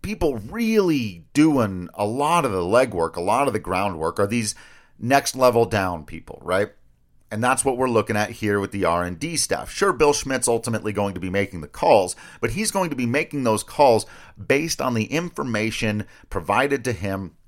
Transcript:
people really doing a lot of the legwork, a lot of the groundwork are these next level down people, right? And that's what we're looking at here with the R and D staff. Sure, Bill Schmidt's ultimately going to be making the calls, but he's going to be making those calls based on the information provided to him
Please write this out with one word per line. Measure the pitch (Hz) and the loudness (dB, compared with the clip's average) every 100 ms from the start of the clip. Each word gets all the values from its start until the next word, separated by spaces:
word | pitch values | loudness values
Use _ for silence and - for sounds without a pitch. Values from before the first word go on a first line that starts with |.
people | 185 214 165 123 | -10 -2 -2 -2
really | 110 208 226 220 185 147 110 85 - | -8 -4 2 2 4 2 -2 -8 -4
doing | - 160 135 107 92 87 | 4 6 6 2 -2 -8
a | - 104 | -4 -2
lot | 123 147 170 | 0 2 2
of | 135 | 2
the | 95 | 0
legwork, | 87 113 131 92 82 87 | 4 4 4 2 -2 0
a | |
lot | 90 117 139 | 0 2 2
of | |
the | 110 | -2
groundwork | 85 92 101 82 80 - | -4 -2 -2 -2 -4 0
are | 101 | 0
these | 117 107 - - - _ - | 0 -4 -8 -16 -20 _ -10
next | 113 139 - 131 | 2 2 2 2
level | 127 117 | 4 4
down | 117 110 95 85 | 2 0 -2 -4
people, | 73 82 - - | -10 -16 -16 -16
right? | 78 92 104 _ _ _ _ _ _ | -2 -2 -2 _ _ _ _ _ _
And | 110 | -2
that's | 123 131 | 0 0
what | 135 123 | 0 0
we're | 131 | 2
looking | 113 107 107 | 2 2 -2
at | 104 | -2
here | 117 107 101 | -2 0 0
with | 98 | -2
the | 101 | 0
R | 85 85 | 0 2
and | 87 87 | -2 -6
D | 160 170 | -6 -4
staff. | - 80 - | -2 -4 -6
Sure, | - 202 | -2 0
Bill | 131 147 | 4 2
Schmidt's | 143 135 131 123 | 2 -2 -2 0
ultimately | 117 120 110 107 | 0 -2 -4 -4
going | 98 101 | -2 -4
to | 90 | -4
be | 92 | -4
making | 98 101 87 | -2 -2 -6
the | 76 | -14
calls, | - - 117 92 - - - | -2 6 6 4 -6 -16 -6
but | 120 | -4
he's | 135 214 | -4 -4
going | 202 180 | -2 -4
to | 127 | -4
be | 120 | -2
making | 135 165 147 | -2 -2 -4
those | 123 107 | 0 -2
calls | - - 143 110 - - - - 104 | -4 4 6 6 0 -16 -20 -20 -2
based | 139 160 - | -2 0 -4
on | 131 | -2
the | 117 | -2
information | 107 147 175 - 139 110 110 - 113 104 101 - - | -2 -4 -6 -8 -6 -4 -4 -4 -4 -4 -6 -14 -10
provided | 95 80 104 139 139 | -8 0 0 2 0
to | 127 | -2
him | 95 98 98 95 _ | -4 -4 -6 -8 _